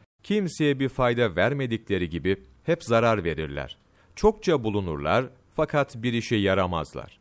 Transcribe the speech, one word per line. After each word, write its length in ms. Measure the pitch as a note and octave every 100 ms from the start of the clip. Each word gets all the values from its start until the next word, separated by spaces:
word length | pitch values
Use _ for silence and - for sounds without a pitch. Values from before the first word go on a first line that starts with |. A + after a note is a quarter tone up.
| _ _
kimseye 560 | - G#3 F3+ - D3 C3+
bir 100 | C3+
fayda 460 | - B2 A#2+ A#2 E2
vermedikleri 760 | A2 C#3 B2+ A2+ - F#2+ E2+
gibi 340 | E2 F2 G2 - -
hep 200 | - E3+
zarar 400 | - A2+ A#2 G#2+
verirler. 540 | E2 D#2 D2+ C#2+ C2 - _ _ _ -
Çokça 480 | G#3+ A3 F#3+ D3+
bulunurlar 640 | A2 G#2 F#2 D2 D2 G#2+ B2+ - _ -
fakat 400 | D3+ D3+ C#3 A#2
bir 100 | B2
işe 220 | A#2 G#2+ A2
yaramazlar. 840 | F#2+ F#2+ F#2 E2+ D2 C2+ - -